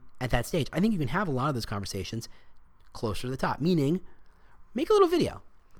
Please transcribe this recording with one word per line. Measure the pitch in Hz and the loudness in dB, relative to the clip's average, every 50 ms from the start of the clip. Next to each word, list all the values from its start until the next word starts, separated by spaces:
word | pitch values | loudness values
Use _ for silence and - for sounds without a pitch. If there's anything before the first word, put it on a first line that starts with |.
| - - - - | -10 -16 -8 -6
at | 127 123 | -2 0
that | 127 120 - | 2 0 0
stage. | - - 170 123 - | 0 0 -2 -2 0
I | - 160 | 0 2
think | 196 226 | 2 2
you | 214 160 | 2 2
can | 143 110 | 0 0
have | 151 190 214 | 0 0 0
a | 160 | 0
lot | 135 123 127 151 | 0 0 0 0
of | 139 | -2
those | 117 - | -2 -4
conversations | - 110 101 98 - - 98 92 - 113 113 - - - - - - - - - - - - - - | -4 -6 -6 -6 -6 -6 -6 -6 -6 -6 -8 -8 -10 -16 -18 -18 -20 -20 -20 -20 -20 -20 -20 -20 -18
closer | - - 120 107 - - | -10 -6 -4 -2 -2 -2
to | - 123 | -4 -4
the | 131 | -2
top, | - - 160 - - | -2 -2 -2 0 0
meaning | 151 180 180 156 135 139 175 190 - - - - - - - - - - - - - - | 2 4 4 4 4 2 2 0 -2 -10 -16 -16 -18 -20 -20 -20 -20 -20 -20 -20 -20 -8
make | - 240 339 - | -4 -4 2 4
a | |
little | 427 415 381 320 | 6 6 6 6
video, | 349 311 - - - - - - - - - - - | 6 2 2 0 -2 -8 -16 -18 -20 -20 -20 -20 -20